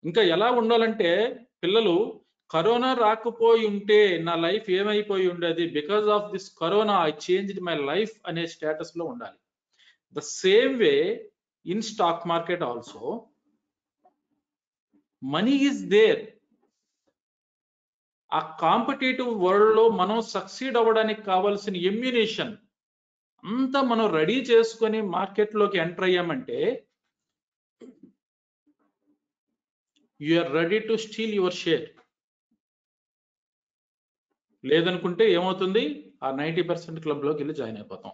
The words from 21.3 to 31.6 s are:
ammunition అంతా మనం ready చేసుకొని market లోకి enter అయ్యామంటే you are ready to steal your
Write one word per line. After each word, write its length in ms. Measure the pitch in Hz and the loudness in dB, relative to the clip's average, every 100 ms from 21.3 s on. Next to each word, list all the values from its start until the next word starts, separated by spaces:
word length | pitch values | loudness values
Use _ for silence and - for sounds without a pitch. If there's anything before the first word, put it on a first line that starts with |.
| 185 208 202 202 185 | 0 2 -2 -6 -2
ammunition 800 | 175 214 254 240 214 - 131 104 _ _ _ _ _ _ _ _ | -2 -2 -2 0 0 -2 -8 -10 _ _ _ _ _ _ _ _
అంతా 360 | 170 240 262 277 262 | -8 -4 0 0 0
మనం 160 | 226 214 | 2 2
ready 220 | 165 156 254 240 | 2 0 0 4
చేసుకొని 520 | 226 226 - 220 220 | 4 4 0 -2 0
market 520 | 208 170 196 - 214 | -2 -4 -4 -2 -2
లోకి 240 | 214 202 196 | 2 0 0
enter 260 | 165 175 | -2 -2
అయ్యామంటే 840 | 185 180 175 139 127 120 175 269 _ _ _ _ _ _ _ _ _ _ - _ - _ _ _ _ _ _ _ _ _ _ 302 _ _ _ _ _ _ _ _ _ _ | 0 0 0 -4 -6 -2 -2 -2 _ _ _ _ _ _ _ _ _ _ -20 _ -20 _ _ _ _ _ _ _ _ _ _ _ _ _ _ _ _ _ _ _ _ _
you 140 | 147 165 | 0 0
are 80 | 165 151 | 2 0
ready 220 | 170 214 220 | 0 0 0
to 60 | 220 | -4
steal 280 | - - 220 208 | -4 -6 -4 0
your 120 | 180 180 | -2 -2